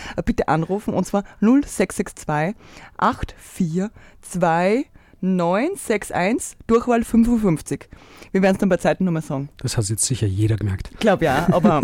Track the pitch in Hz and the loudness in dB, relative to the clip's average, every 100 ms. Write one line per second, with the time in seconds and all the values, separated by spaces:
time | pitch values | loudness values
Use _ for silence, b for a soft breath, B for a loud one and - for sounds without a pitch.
0 | B B - - - 151 165 196 220 202 | B B -4 -2 0 0 0 -4 -4 -4
1 | 185 202 196 B 208 269 285 - - - | -2 -2 -4 B 4 4 2 -2 -2 -2
2 | 196 - - 151 165 - B B B B | -8 -8 -6 -2 -2 -6 B B B B
3 | 208 262 - - - - 175 170 208 - | -2 0 -6 -12 -12 -6 -4 -2 -6 -8
4 | b b - 175 175 165 185 233 302 - | b b -12 -2 2 2 2 0 -2 -12
5 | b b 185 185 170 190 302 392 - 208 | b b -2 0 2 0 -2 -4 -2 -4
6 | - - 180 277 - - - 233 240 233 | -2 -2 0 -2 -4 -10 0 2 2 0
7 | 226 226 233 240 208 156 - 139 - B | 2 2 4 2 2 0 -2 -10 -10 B
8 | B B B 196 190 190 196 180 165 156 | B B B 2 2 4 2 2 2 0
9 | 185 160 - 139 143 - 127 - 101 113 | 0 -2 -4 -8 -8 -8 -6 -2 -2 -2
10 | - 123 104 95 107 107 104 95 - - | -2 -2 -2 0 0 0 -2 -4 -8 -2
11 | 220 180 156 135 170 180 196 156 | 0 2 2 2 2 4 4 4